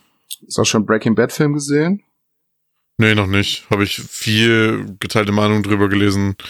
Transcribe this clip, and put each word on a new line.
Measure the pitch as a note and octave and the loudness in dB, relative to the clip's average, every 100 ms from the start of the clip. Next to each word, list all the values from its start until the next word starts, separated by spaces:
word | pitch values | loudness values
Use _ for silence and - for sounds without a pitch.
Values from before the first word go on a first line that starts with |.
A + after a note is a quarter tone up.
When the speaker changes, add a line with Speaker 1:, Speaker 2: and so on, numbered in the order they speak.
| _ _ - - | _ _ -20 -18
Speaker 1:
ist | - - | -8 -2
auch | A2 | 0
schon | A2+ G#2 | 0 0
Breaking | A2 A#2+ G#2+ | 0 2 2
Bad | B2 | 0
Film | - D3+ | 0 0
gesehen? | D3 C#3+ C#3+ D#3+ G3+ _ _ _ _ _ _ _ _ _ - | 0 -2 0 0 -2 _ _ _ _ _ _ _ _ _ 0
Speaker 2:
Nee, | A2 G#2+ | 2 2
noch | F#2+ | 2
nicht. | G2+ G2 - - | 0 -2 -4 -4
Hab | G2+ | -2
ich | G2+ - | -2 -4
viel | E2 - A#2 G#2+ A2+ A2+ A2 A2 G2+ F#2+ | -12 -8 -2 2 2 4 2 -2 -6 -10
geteilte | G2 A2+ G2+ | -4 -2 0
Meinung | G#2 G#2 G#2+ | 2 2 0
drüber | G2+ G#2 G2+ | 0 0 2
gelesen, | G2+ G2+ G2 G2 G2 | 2 2 2 -2 -4